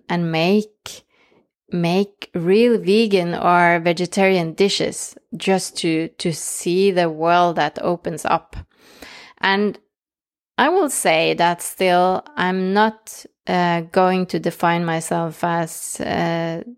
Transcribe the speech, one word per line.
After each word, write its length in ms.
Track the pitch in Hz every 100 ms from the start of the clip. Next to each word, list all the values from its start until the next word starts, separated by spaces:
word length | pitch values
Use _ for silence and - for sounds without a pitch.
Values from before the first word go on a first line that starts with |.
| -
and 220 | 175 170
make, 720 | 160 170 208 214 _ - - _ _ _ _ _ _ _
make 580 | 175 170 185 202 _ -
real 460 | 180 170 202 240 220
vegan 540 | 170 214 226 190 175
or 460 | 170 175 175 175 170
vegetarian 760 | 170 170 175 - 190 190 165
dishes 640 | - 196 - 160 - - - _ 165
just 420 | - 190 - -
to, 320 | 170 160 160
to 220 | - 180
see 600 | 156 - - 180 175 196
the 180 | 180 170
world 460 | 156 165 175 175 165
that 240 | 151 -
opens 440 | - 175 - 156 -
up. 300 | 165 - - - _ - - - - - _
And 380 | 190 196 208 - _ _ _ _ _ _ _ -
I 120 | 277
will 200 | 370 302
say 440 | - 185 160 160
that 280 | 160 170 170
still 640 | - - 185 180 180 185 - 294
I'm 360 | 180 185 185
not, 520 | 202 220 220 - - - _ -
uh, 340 | 180 175 170
going 440 | 165 - 185 185 180
to 120 | 175
define 460 | 170 - 175 170 170
myself 580 | 160 160 175 165 156
as, 560 | 170 170 165 - - -
uh, 640 | - - 170 165 165 165 -